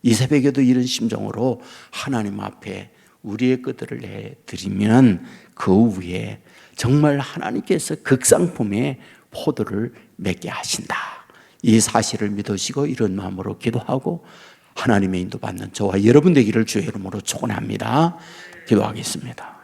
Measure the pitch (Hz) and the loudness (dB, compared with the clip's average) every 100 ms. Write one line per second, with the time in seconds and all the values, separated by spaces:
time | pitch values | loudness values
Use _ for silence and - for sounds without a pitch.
0 | 120 110 131 147 135 135 127 127 123 - | 4 2 4 4 2 4 4 4 2 -2
1 | 113 107 104 104 127 113 - - - - | -2 -4 -6 -2 -2 -4 -10 -20 -16 -10
2 | - 127 104 101 101 98 - 98 98 _ | -4 -4 -4 -6 -10 -10 -12 -12 -14 _
3 | _ _ - 107 127 127 127 127 - 127 | _ _ -10 -2 2 0 -2 -10 -10 -12
4 | 95 104 107 - - - 98 98 104 120 | -12 -12 -14 -18 -16 -10 -6 0 6 8
5 | 131 90 - - - - - 95 117 95 | 8 6 -4 -20 -20 -6 2 4 4 0
6 | 87 90 95 107 _ - - - 117 143 | -8 -8 -8 -12 _ -20 -20 -4 2 4
7 | 151 143 135 - - - - 190 - 160 | 4 2 -4 -8 -6 -6 -2 -2 -2 -8
8 | - 127 - - 175 - 110 101 139 131 | 0 2 4 4 2 0 -2 -2 -4 -6
9 | - - _ - - 135 - 101 117 - | -14 -20 _ -6 -4 -4 -4 -4 -6 -10
10 | _ - 95 90 87 - - - - - | _ -8 -6 -6 -8 -10 -8 -8 -6 -8
11 | - - - - _ _ 117 113 110 113 | -8 -14 -20 -20 _ _ 4 4 4 0
12 | 104 113 104 101 101 98 - - 147 123 | 0 -4 -4 -4 -6 -4 -4 -4 -4 -2
13 | 107 98 95 95 98 101 117 110 - 131 | -2 -2 -6 -8 -8 -6 -4 -4 -4 -4
14 | - 170 - - - _ _ - - 104 | -4 -8 -12 -20 -20 _ _ -4 2 2
15 | 95 92 90 - 107 95 101 - 101 95 | 2 -2 -4 -8 -10 -10 -12 -4 0 2
16 | 104 135 175 156 107 117 110 104 90 107 | 6 6 6 4 4 2 0 -2 -4 -8
17 | 95 101 - - 120 104 104 104 110 127 | -8 -8 -8 -6 -6 -4 -4 -6 0 2
18 | 170 - - - - - - 110 - 110 | 2 0 -18 -20 -20 -20 2 2 2 -4
19 | - 78 123 - - - | -8 -8 -10 -14 -18 -20